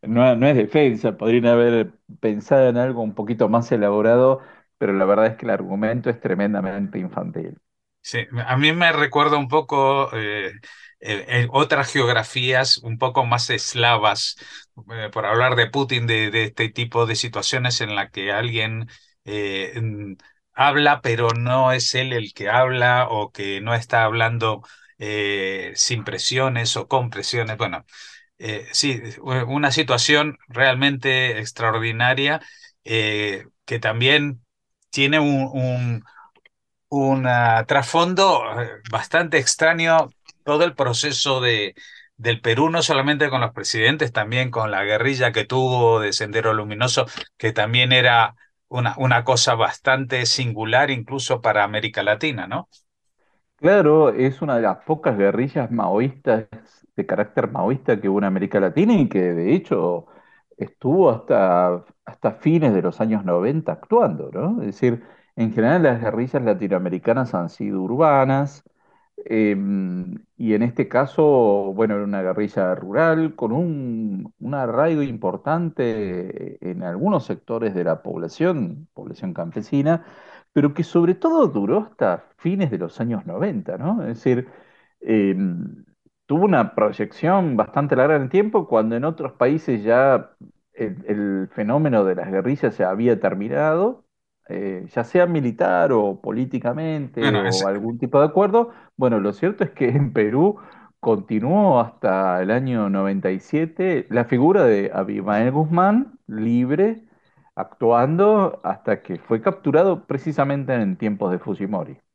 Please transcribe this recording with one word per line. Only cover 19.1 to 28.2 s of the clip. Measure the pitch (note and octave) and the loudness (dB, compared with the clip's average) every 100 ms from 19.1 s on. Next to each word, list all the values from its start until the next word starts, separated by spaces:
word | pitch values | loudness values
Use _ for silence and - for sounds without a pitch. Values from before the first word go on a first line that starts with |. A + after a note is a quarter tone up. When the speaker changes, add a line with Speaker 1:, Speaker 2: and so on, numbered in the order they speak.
| _ | _
Speaker 2:
eh, | - G#2 G2+ G2 F#2+ A#2 | -10 -6 -6 -6 -8 -6
mm, | A2+ G#2 G#2 F#2+ - _ _ | -6 -6 -12 -14 -20 _ _
habla, | - C#3 C#3+ D3 C#3+ | 0 2 4 2 2
pero | B2 A2+ A#2 | 0 0 0
no | A2+ A#2+ B2+ C3 | 0 0 2 2
es | B2+ - B2+ | 2 -2 -2
él | C3 | -2
el | B2 G#2 | -4 -6
que | - G2+ | -8 -2
habla, | A#2 C3 B2+ B2 B2 B2 | 2 2 2 2 2 2
o | A2+ G#2 | -2 -4
que | - G2 G2 | -8 -8 -6
no | G#2+ | -4
está | A#2 A#2 A#2+ | -4 0 0
hablando, | A2+ A#2 A2+ A#2 A2+ G#2+ - - _ _ | 2 0 -2 0 -2 -2 -8 -20 _ _
eh, | G#2 G#2 G2+ G2+ F#2+ G2 F2+ G2+ | -8 -4 -4 -2 -4 -6 -10 -4
sin | - A#2+ | -2 -2
presiones | G2+ - - B2+ C3 B2 A2+ - | -6 -6 -2 0 0 0 -2 -4
o | - | -2
con | C3+ B2 | -2 -2
presiones. | G#2+ G2+ A#2+ A2 G#2+ | -6 -6 -4 -4 -4
Bueno, | G#2+ E2 - - - - | -6 -6 -14 -20 -20 -20